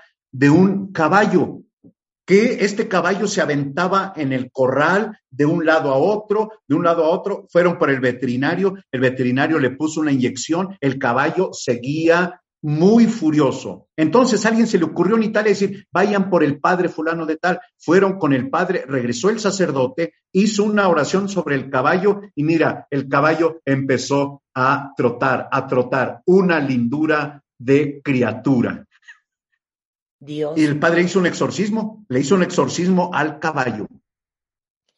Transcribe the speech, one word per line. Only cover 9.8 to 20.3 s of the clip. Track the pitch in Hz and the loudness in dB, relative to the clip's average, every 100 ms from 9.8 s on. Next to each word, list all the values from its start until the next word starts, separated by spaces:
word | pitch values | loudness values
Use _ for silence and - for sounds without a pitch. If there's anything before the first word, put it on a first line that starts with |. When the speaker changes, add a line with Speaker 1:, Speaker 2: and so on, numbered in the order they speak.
| 151 160 | -4 -2
Speaker 1:
una | 151 | 0
inyección, | 135 120 - - 165 190 - | 0 0 -4 -4 -4 -4 -4
el | 139 135 | -4 -2
caballo | 131 123 151 160 185 | -2 0 0 -2 -4
seguía | - - 113 123 156 165 170 180 - _ _ | -4 -6 -6 -4 -2 2 2 0 -6 _ _
muy | 151 151 185 233 220 | -4 2 6 6 4
furioso. | - 156 147 135 - 104 90 _ - | 2 0 2 2 0 -10 -14 _ -2
Entonces | 156 233 262 208 | 2 4 4 2
a | 226 | 0
alguien | 226 226 | 2 2
se | 190 | 2
le | |
ocurrió | 160 - 170 226 | 0 0 0 2
en | |
Italia | 220 214 214 | 0 0 0
decir, | 196 196 - - | 0 -2 -4 -6
"Vayan | 170 208 202 190 | 0 0 0 2
por | 180 | 2
el | 147 147 | 2 0
padre | - 180 175 | 0 0 -2
fulano | 165 156 165 156 | -4 -4 -4 -4
de | 156 | -4
tal". | 175 175 - _ | -2 -4 -6 _
Fueron | - 180 190 185 | 0 2 2 0
con | 151 | 0
el | 135 131 | 0 0
padre, | 160 185 180 - | -2 -2 -4 -4
regresó | 135 120 120 190 | -4 -4 -2 -2
el | 226 | 0
sacerdote, | 202 190 170 135 127 - 165 _ _ | -2 -2 -2 0 -2 -2 -6 _ _